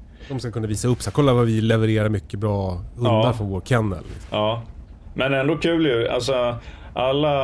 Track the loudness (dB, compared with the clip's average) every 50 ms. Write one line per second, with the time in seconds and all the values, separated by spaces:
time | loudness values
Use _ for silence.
0 | -20 -20 -20 -18 -12 -10 -8 -8 -6 -6 -4 -4 -4 -2 -2 -2 0 0 0 0
1 | -2 -2 0 4 4 6 6 6 4 4 2 2 4 4 4 4 4 2 2 2
2 | 2 2 0 -2 -4 -6 -6 -4 -2 -2 -2 -2 -2 -2 -4 -6 -8 -10 -6 -2
3 | 2 2 4 4 4 2 2 0 -2 -4 -4 -4 -2 0 2 2 2 0 -2 -4
4 | -8 -12 -14 -14 -10 -6 -2 0 0 0 0 -2 -6 -10 -14 -16 -18 -18 -18 -20
5 | -18 -8 -4 -2 0 2 2 2 2 2 0 2 2 2 2 2 2 2 2 2
6 | 0 0 0 -2 0 0 0 0 0 0 -2 -4 -8 -14 -16 -18 -18 -8 -4 -2
7 | 0 2 2 2 2 2 2 2